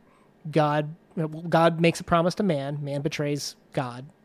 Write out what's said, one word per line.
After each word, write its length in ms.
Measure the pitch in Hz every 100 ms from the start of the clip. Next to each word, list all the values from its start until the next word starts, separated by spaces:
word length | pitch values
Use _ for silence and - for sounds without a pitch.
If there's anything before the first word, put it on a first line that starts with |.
| - _ _ _ 160
God, 440 | 156 151 151 151 160 _ - 156 156 170
God 320 | 165 165 165
makes 180 | 170 -
a 40 |
promise 320 | - 170 175 -
to 80 |
man, 400 | 208 147 139 147
man 180 | 143 143
betrays 540 | 151 - 147 147 - - _
God, 320 | - 127 120 139 _